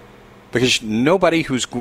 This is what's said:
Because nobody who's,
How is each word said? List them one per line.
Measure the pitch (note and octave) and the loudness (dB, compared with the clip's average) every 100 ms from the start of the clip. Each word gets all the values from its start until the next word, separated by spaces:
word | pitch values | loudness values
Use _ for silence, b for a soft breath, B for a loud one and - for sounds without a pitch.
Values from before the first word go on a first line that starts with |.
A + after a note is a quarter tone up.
| - - - - - | -20 -20 -20 -20 -6
Because | A#2+ B2 - | 0 0 0
nobody | A2 G#2+ C3+ F#3+ F3 D#3+ | -2 0 2 2 2 0
who's, | C#3+ B2+ - B2 | -2 -4 -4 -8